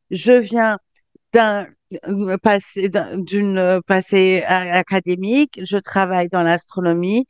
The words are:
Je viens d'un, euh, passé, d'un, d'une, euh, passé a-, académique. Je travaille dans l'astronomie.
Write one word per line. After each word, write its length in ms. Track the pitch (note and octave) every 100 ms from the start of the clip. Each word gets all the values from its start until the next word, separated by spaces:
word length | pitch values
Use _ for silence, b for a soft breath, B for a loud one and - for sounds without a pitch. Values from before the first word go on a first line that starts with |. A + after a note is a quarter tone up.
| -
Je 220 | F#3 G#3
viens 460 | B3 G3+ A#3 A3+ G3+ _ _ _ _ _
d'un, 340 | A#3 A3 G3+ G3 _ - F3+ -
euh, 320 | G3 F#3+ F#3
passé, 500 | A3 G3+ - G3+ F#3+
d'un, 300 | G3 G#2+ F3+
d'une, 400 | E3 G3+ G3+ F#3+
euh, 220 | F3+ F#3 -
passé 560 | F#3+ - G3 F#3 F#3 -
a-, 300 | F#3 F3+ F3
académique. 840 | E3+ G3 F3+ F3+ G3 C4 D4 -
Je 160 | F#3 G3+
travaille 500 | - G3 F#3 F#3 F3
dans 120 | F3+
l'astronomie. 840 | E3 F3 - F#3 F3+ E3+ F3+ A3 C4